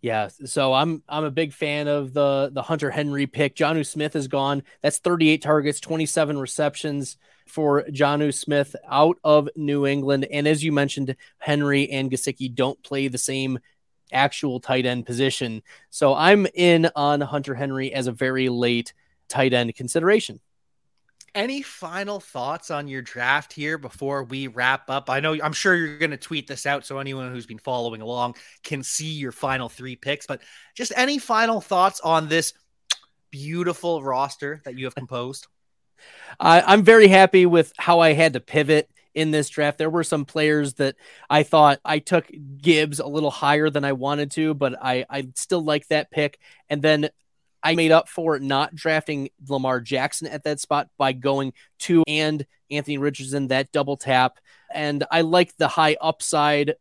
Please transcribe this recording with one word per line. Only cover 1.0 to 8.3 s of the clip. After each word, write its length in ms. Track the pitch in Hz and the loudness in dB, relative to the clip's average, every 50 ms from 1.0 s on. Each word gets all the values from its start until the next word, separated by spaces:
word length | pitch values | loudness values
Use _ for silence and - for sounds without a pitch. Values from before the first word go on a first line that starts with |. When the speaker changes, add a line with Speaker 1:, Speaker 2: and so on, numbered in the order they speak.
| _ | _
Speaker 1:
I'm 180 | - 143 151 156 | -8 -6 -6 -6
a 60 | 151 | -4
big 220 | 131 151 165 151 135 | -2 -2 -4 -4 -4
fan 360 | - 160 147 147 147 147 147 | -6 -6 -4 -4 -4 -2 -2
of 260 | 147 147 139 131 127 | -2 -2 -4 -4 -2
the, 340 | 147 143 139 139 139 139 139 | 0 2 2 2 0 -2 -2
the 120 | 135 135 120 | -4 -8 -6
Hunter 280 | - 160 151 156 139 | -4 -4 -4 -4 -4
Henry 360 | 117 151 147 147 143 139 139 | -4 -4 -4 -4 -2 -4 -4
pick. 280 | 131 - - 147 139 - | -4 -2 -2 -2 -2 0
Jonnu 300 | - 156 151 160 160 151 | -2 -2 0 0 -2 -4
Smith 320 | - - 160 151 151 - | -4 -6 -6 -6 -4 -4
is 120 | 160 139 131 | -4 -6 -2
gone. 340 | - 139 135 139 143 139 139 _ - _ | -2 -2 0 0 -2 -4 -6 _ -20 _
That's 160 | - 151 - | -4 -2 -2
thirty-eight 460 | - _ 180 175 170 160 156 156 156 - | 0 _ 0 2 4 4 4 4 2 2
targets, 360 | 147 151 151 139 147 143 - | 2 2 2 2 -2 -4 -6
twenty-seven 600 | - - 160 160 160 143 - 170 156 147 151 143 | -6 -6 -4 -4 -4 -2 0 0 0 0 -2 -6
receptions 800 | 135 120 - - 151 147 143 - - 156 143 143 139 - - _ _ _ _ _ _ | -6 -8 -6 -2 -2 -2 -4 -4 -8 -6 -6 -6 -8 -8 -12 _ _ _ _ _ _
for 380 | _ - - 156 147 143 143 147 - | _ -8 -2 0 2 2 2 0 -2
Jonnu 420 | 151 135 147 143 147 147 147 147 | -2 0 0 2 2 2 0 -2